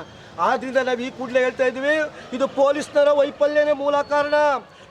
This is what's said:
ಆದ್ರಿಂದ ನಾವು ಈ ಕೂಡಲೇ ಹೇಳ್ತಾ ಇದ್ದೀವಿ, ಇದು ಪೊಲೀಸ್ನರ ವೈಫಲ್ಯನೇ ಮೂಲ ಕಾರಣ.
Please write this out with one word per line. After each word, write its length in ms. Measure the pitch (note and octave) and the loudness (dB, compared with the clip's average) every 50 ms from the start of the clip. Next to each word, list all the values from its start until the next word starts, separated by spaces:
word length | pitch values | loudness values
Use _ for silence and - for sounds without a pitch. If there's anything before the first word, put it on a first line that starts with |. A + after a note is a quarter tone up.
| D#3+ - - - - - - - | -8 -10 -18 -20 -20 -14 -6 -2
ಆದ್ರಿಂದ 380 | E3+ G3+ B3+ B3 G#3+ C4 A#3+ | 0 0 0 0 -2 -2 -2
ನಾವು 220 | C4 B3+ B3+ B3+ A#3 | -2 0 0 -2 -4
ಈ 120 | A#3+ C4 | -6 -8
ಕೂಡಲೇ 300 | - - B3+ A#3+ B3 C4 | -10 -10 -8 -2 0 0
ಹೇಳ್ತಾ 240 | B3 B3+ A#3+ - C4 | 0 0 0 0 -2
ಇದ್ದೀವಿ, 320 | B3+ A#3 B3+ C4 C#4+ D#4 D#4 D4+ D4+ - - - - A#3+ | -2 -2 -2 -2 0 0 0 -2 -4 -8 -14 -16 -10 -6
ಇದು 120 | B3+ C4+ - | -4 -4 -2
ಪೊಲೀಸ್ನರ 600 | - C4 C#4 C#4 C#4+ D4 C4 - - D4 C#4+ D4 | 0 2 2 2 2 0 -4 -2 2 2 4 4
ವೈಫಲ್ಯನೇ 640 | D4 C#4+ C4+ C#4+ - - D4 D4 D4 D4+ D4 D4 | 4 2 2 0 0 0 0 2 2 2 2 2
ಮೂಲ 300 | D4+ C4+ C#4 C#4+ C#4+ C#4+ | 0 0 0 -2 0 0
ಕಾರಣ. 320 | C#4+ C#4+ D4 D4 C#4+ D4 D4 D4 D4+ D4 C#4 A#3+ G3+ - - - - - | -2 0 0 -2 0 2 2 2 2 2 0 -2 -4 -10 -20 -20 -20 -20